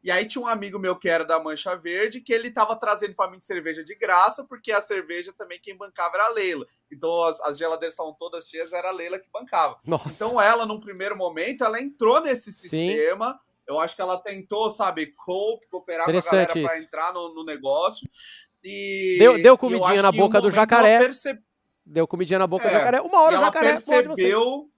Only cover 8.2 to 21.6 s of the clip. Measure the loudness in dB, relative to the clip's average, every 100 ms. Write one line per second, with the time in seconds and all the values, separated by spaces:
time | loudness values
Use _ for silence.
8.2 | -14 -14 -16 -12 -10 -8 -8 -8 -8 -12
9.2 | _ -16 -4 -2 -2 -4 -6 -6 -6 -8
10.2 | -4 2 4 2 0 -8 -12 -10 -8 -4
11.2 | -6 -4 -8 -2 -4 -4 -10 -2 2 2
12.2 | 2 -6 -6 -18 -8 -4 -2 0 -2 -2
13.2 | -6 -8 _ _ -8 -4 -4 -6 -6 -6
14.2 | -8 -14 -8 -4 -4 -2 -4 -4 -8 _
15.2 | -8 -4 -4 -6 _ -16 -10 -4 0 0
16.2 | 2 2 2 0 -4 -4 -8 -8 -6 -6
17.2 | -12 -12 -12 -10 -2 0 -2 -4 -20 _
18.2 | -20 -20 _ _ -16 -12 -8 -4 -2 8
19.2 | 8 10 8 8 4 0 2 4 4 4
20.2 | 4 4 4 2 4 6 8 8 4 2
21.2 | -8 -10 _ _